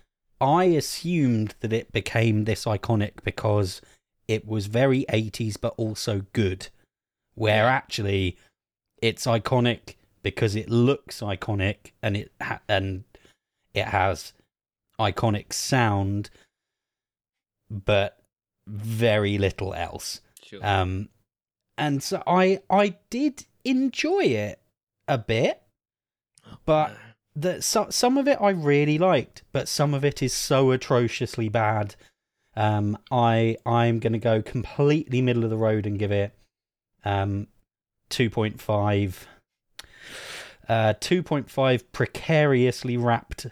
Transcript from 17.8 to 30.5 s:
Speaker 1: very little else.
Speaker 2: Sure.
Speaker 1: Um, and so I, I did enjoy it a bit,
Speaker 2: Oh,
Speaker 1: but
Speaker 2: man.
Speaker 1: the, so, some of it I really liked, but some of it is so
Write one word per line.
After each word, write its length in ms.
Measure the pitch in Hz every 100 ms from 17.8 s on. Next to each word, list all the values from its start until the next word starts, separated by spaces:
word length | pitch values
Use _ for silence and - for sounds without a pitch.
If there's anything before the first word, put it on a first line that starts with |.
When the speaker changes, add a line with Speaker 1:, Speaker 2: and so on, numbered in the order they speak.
| 95 104 101 - _ _ _ _ -
Speaker 1:
very 720 | 104 110 113 117 107 101 101
little 360 | 95 - 95
else. 480 | 85 85 - - - _ -
Speaker 2:
Sure. 160 | - 101
Speaker 1:
Um, 460 | 98 98 92 95 104 _ _ _ _ _ _ -
and 260 | 151 139
so 180 | - 196 -
I, 320 | 180 185 190 -
I 280 | 190 208 180 _
did 360 | 240 294 262 - _ -
enjoy 600 | 262 269 - 302 392 269
it 340 | 110 104 - _ _ _ _ -
a 100 | 139
bit, 420 | - 113 175 349 _ _ _ _ _ _ _ _ -
Speaker 2:
Oh, 100 | - -
Speaker 1:
but 240 | 156 151
Speaker 2:
man. 80 | 107 - _ _ 151
Speaker 1:
the, 260 | 175 170
so, 240 | - 226 208
some 300 | - 247 269
of 80 | 277
it 100 | 277
I 120 | 202
really 480 | 190 147 143 147 151
liked, 420 | 185 156 - - -
but 160 | 135 -
some 280 | - 147 139
of 100 | 143
it 160 | 143
is 120 | 131
so 360 | - -